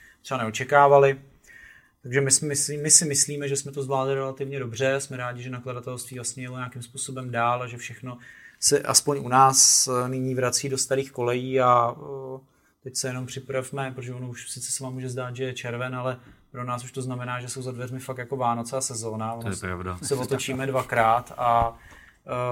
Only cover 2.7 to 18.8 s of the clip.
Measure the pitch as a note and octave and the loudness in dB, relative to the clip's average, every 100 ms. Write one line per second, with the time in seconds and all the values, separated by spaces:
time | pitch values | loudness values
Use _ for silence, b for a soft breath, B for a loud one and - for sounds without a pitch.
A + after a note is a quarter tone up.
2.7 | D3 D3+ D3+ E3+ C#3 - D3 C#3+ C#3 C#3 | -2 4 4 4 0 -2 -2 -4 -4 -4
3.7 | C#3 C3 C3+ C3 C3+ C3+ C3 C3+ C#3 B2 | -6 -2 0 0 0 -4 -6 -6 -6 -6
4.7 | A2 C3+ C#3 C#3 C3 B2 B2 B2+ B2 B2+ | -2 0 0 -2 -6 -8 -8 -10 -10 -8
5.7 | B2 A#2+ B2 - B2+ A#2+ - B2+ B2+ B2 | -8 -8 -10 -10 -10 -8 -8 -10 -10 -10
6.7 | B2 A#2+ - - C3 B2+ A#2+ A#2+ B2 B2 | -10 -12 -10 -8 -8 -6 0 0 0 -2
7.7 | B2 - A#2 C3 B2 B B B B - | -10 -12 -12 -14 -14 B B B B 2
8.7 | D3 - B2+ - C#3+ B2 B2+ C3+ C3 - | 2 4 2 2 0 4 8 8 8 6
9.7 | - - B2+ B2 C3 C3 B2+ B2 B2 C#3+ | 6 4 2 0 -2 -2 0 0 0 -2
10.7 | C3 - C3+ C3+ - A#2+ B2 B2+ C3 B2+ | -2 0 0 -2 -2 0 0 0 4 6
11.7 | B2 A#2+ B2 D3 C3+ C3 C3 C3+ b b | 6 4 -2 -10 -10 -10 -12 -14 b b
12.7 | b C3 B2 C3 B2+ B2+ - B2+ C3 B2+ | b -10 -6 -6 -6 -8 -10 -8 -6 -6
13.7 | C#3 C3+ C3 B2 B2 B2+ A#2+ - C3 - | -6 -8 -8 -10 -10 -10 -12 -12 -10 -6
14.7 | - C3 B2+ B2+ B2 B2 A#2+ C3 B2 A#2+ | -6 -6 -8 -8 -6 -6 -6 -6 -6 -8
15.7 | A#2+ B2+ B2+ B2 B2+ B B B B2 B2 | -6 -6 -4 -4 -6 B B B -10 -6
16.7 | B2 B2 - B2+ B2 B2 B2 B2 C3+ B2+ | -6 -6 -8 -6 -6 -6 -6 -8 -8 -8
17.7 | A#2+ B2+ B2+ C3 B2+ A#2+ C3+ A#2+ A#2 A#2 | -8 -8 -8 -8 -8 -6 0 0 0 -2
18.7 | C3+ | -4